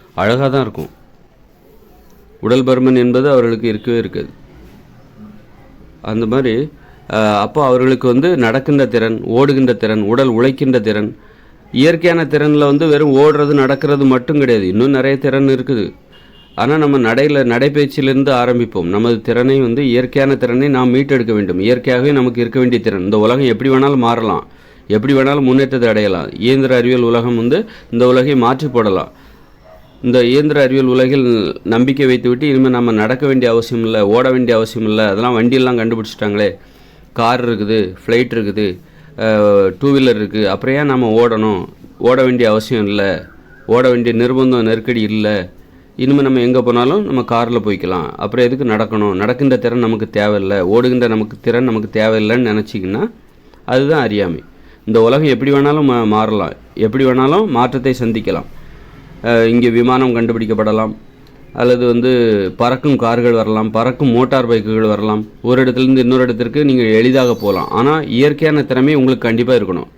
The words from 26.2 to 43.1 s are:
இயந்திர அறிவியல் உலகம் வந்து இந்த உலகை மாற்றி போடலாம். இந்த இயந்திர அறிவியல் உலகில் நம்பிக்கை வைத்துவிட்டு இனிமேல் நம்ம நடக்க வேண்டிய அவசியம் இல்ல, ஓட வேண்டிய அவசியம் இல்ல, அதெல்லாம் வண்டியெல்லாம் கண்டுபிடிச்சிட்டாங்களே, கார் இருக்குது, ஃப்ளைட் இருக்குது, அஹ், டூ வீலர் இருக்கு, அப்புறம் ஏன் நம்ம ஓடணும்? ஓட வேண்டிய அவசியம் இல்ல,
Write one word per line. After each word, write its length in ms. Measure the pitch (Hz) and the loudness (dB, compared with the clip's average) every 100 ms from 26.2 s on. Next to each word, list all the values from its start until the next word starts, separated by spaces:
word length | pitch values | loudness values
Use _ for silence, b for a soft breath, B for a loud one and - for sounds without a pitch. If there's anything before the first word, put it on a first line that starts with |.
| 60 - | -4 -4
இயந்திர 340 | 113 135 135 127 | 0 2 2 2
அறிவியல் 300 | 120 127 120 | 2 2 2
உலகம் 300 | 117 123 117 | 0 0 -2
வந்து 220 | 120 165 220 B B | 0 -2 -4 B B
இந்த 140 | 117 123 | 0 2
உலகை 280 | 127 131 | 2 2
மாற்றி 320 | 135 117 131 147 | 2 2 0 -2
போடலாம். 420 | 120 107 92 - b b b b b - - - - | 0 0 -2 -4 b b b b b -20 -20 -20 -8
இந்த 160 | 123 127 | 0 2
இயந்திர 340 | 120 135 151 147 | 2 2 2 2
அறிவியல் 300 | 131 135 127 | 2 2 2
உலகில் 340 | 127 127 139 123 117 85 - | 2 2 2 2 0 -2 -6
நம்பிக்கை 420 | 92 117 131 135 131 | -4 0 0 0 0
வைத்துவிட்டு 400 | 127 123 123 151 | 2 0 -2 0
இனிமேல் 280 | 131 131 123 | 2 2 2
நம்ம 160 | 120 | 0
நடக்க 300 | 107 110 131 143 | 0 0 -2 0
வேண்டிய 220 | 131 120 | 0 2
அவசியம் 340 | 117 113 117 | 0 0 -4
இல்ல, 140 | 113 110 101 | -2 0 2
ஓட 200 | 117 131 | 2 2
வேண்டிய 240 | 127 120 113 | 2 2 0
அவசியம் 300 | 110 120 107 | -2 -4 -2
இல்ல, 140 | 107 107 | 0 0
அதெல்லாம் 280 | 98 120 117 | 0 0 0
வண்டியெல்லாம் 440 | 120 131 127 120 | 2 2 0 -2
கண்டுபிடிச்சிட்டாங்களே, 680 | 113 113 104 - 104 104 101 - b b b b b | -2 -4 -8 -8 -4 -2 -2 -4 b b b b b
கார் 300 | - 117 123 | -4 -2 0
இருக்குது, 380 | 120 107 104 110 92 92 | -2 -4 -2 -2 -2 -6
ஃப்ளைட் 360 | - 117 127 | -2 -2 0
இருக்குது, 340 | 117 104 101 101 92 B B B - | -2 -4 -4 -4 -6 B B B -6
அஹ், 500 | 110 107 104 101 95 92 | -2 2 4 4 2 0
டூ 140 | 139 | 0
வீலர் 300 | 139 131 107 | 2 2 0
இருக்கு, 220 | 101 107 101 | -2 -2 -2
அப்புறம் 280 | 98 127 139 | -2 -2 -2
ஏன் 140 | 147 | 0
நம்ம 180 | 131 117 | 0 0
ஓடணும்? 480 | 110 120 110 110 95 - - - - | 2 2 0 -2 -2 -6 -16 -20 -4
ஓட 200 | 120 131 | 0 2
வேண்டிய 260 | 127 123 113 | 2 2 0
அவசியம் 380 | 110 107 120 101 | 0 -2 -4 -2
இல்ல, 160 | 101 98 | -2 -2